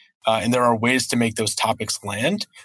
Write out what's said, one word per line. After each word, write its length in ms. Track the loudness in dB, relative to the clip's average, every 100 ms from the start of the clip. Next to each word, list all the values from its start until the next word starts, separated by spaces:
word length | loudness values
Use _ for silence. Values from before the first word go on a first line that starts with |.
| _ _ -2
uh, 140 | 0
and 100 | 2
there 120 | 2
are 120 | 4 4
ways 300 | 2 2 0
to 80 | 0
make 200 | 0 0
those 180 | -4
topics 480 | -2 -2 -2 -4 -6
land, 420 | -6 -2 -2 -2 -6 -14